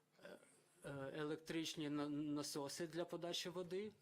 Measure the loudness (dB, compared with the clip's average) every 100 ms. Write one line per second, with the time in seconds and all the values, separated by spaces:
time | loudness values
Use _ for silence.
0 | _ -16 -14 -14 -16 -20 -20 -10 -4 -2
1 | -2 0 0 0 0 0 0 0 2 2
2 | 2 2 2 2 2 0 0 -2 -2 0
3 | 0 0 0 0 0 -2 0 0 -2 -6